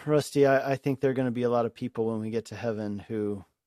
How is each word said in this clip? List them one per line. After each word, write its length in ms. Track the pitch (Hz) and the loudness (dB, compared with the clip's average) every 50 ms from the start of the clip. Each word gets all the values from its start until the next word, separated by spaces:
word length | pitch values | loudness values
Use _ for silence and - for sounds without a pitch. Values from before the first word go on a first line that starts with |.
| - 147 | -2 0
Rusty, 400 | 151 147 131 - - 143 139 135 | 2 2 2 2 2 4 6 6
I, 240 | 135 135 127 135 | 6 4 4 2
I 40 | 139 | -2
think 240 | 131 - 143 135 127 | -2 -2 -2 -2 0
there 120 | - 135 | 0 0
are 20 | 127 | 2
gonna 160 | 127 131 123 | 2 0 -2
be 140 | 113 123 120 | 0 0 0
a 60 | 120 | 0
lot 180 | 120 120 117 113 | 2 2 0 0
of 80 | - | -2
people 320 | - 127 120 - - 113 113 | -6 -8 -6 -4 -2 -2 -2
when 120 | 113 110 | -2 -4
we 120 | 107 110 | -4 -4
get 140 | 110 113 107 | -4 -4 -6
to 100 | - 110 | -6 -10
heaven 500 | 101 110 117 110 107 107 104 104 101 92 - | -8 -4 -4 -4 -4 -4 -6 -6 -8 -8 -6
who 380 | 117 107 104 104 104 98 95 _ _ _ _ | -6 -4 -2 -4 -4 -6 -8 _ _ _ _